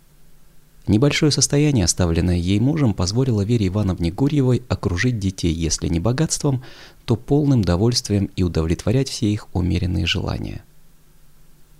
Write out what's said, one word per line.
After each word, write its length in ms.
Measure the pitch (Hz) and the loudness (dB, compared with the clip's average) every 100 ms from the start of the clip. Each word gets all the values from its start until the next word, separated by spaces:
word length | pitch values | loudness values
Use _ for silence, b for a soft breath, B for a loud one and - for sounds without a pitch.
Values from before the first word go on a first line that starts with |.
| - - - - - - - - - | -20 -20 -20 -20 -20 -20 -20 -8 0
Небольшое 460 | 104 143 - 156 | 2 2 2 0
состояние, 540 | 139 - 143 151 135 87 | 2 0 2 2 2 0
оставленное 500 | - 90 82 87 87 | 0 0 2 2 0
ей 240 | 87 101 | 2 2
мужем, 340 | 123 160 131 | 2 2 0
позволило 480 | 92 92 110 135 107 | 0 -2 0 0 0
Вере 260 | 98 120 95 | 0 0 0
Ивановне 440 | 101 98 85 85 | 0 -2 0 -2
Гурьевой 520 | 90 139 147 127 120 - | 0 0 2 2 0 -2
окружить 500 | - 101 90 127 117 | -4 -2 -2 -2 -2
детей, 360 | 95 - 87 | -4 -2 -2
если 340 | 80 78 - 85 | 0 -2 -2 -2
не 140 | 85 | 0
богатством, 600 | 92 127 160 - 147 127 B B B B - | 0 0 -2 -2 -2 -2 B B B B -4
то 100 | 117 | -4
полным 480 | - 143 143 131 | 0 0 4 2
довольствием 640 | 87 87 113 123 - 101 98 - | 2 2 2 0 0 0 0 -2
и 80 | |
удовлетворять 640 | 90 82 80 85 - 123 135 | -2 0 -2 -2 0 -2 -2
все 240 | - 104 | -2 -2
их 160 | 104 - | -2 -4
умеренные 520 | 92 90 90 90 90 87 | -2 0 0 0 -2 -2
желания. 560 | - 101 - 50 - - - - - - - - - - - - | -2 -4 -6 -6 -10 -16 -20 -20 -20 -20 -20 -20 -20 -20 -20 -20